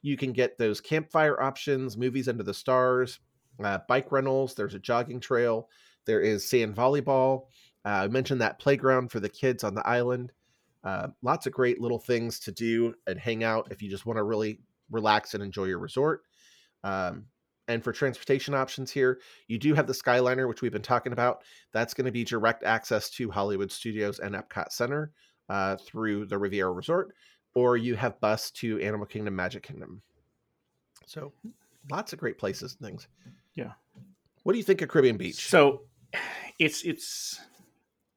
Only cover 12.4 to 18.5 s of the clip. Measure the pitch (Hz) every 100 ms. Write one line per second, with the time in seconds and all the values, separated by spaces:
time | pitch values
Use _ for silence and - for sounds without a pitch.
12.4 | - 92 117 113 117 - - 92 123 110
13.4 | 113 110 - 101 104 98 113 113 104 107
14.4 | 107 107 _ _ - 113 107 107 - 104
15.4 | 101 101 95 90 - 127 151 - _ _
16.4 | _ _ _ _ 98 95 90 87 107 _
17.4 | _ _ - 117 120 - 139 120 - 135
18.4 | -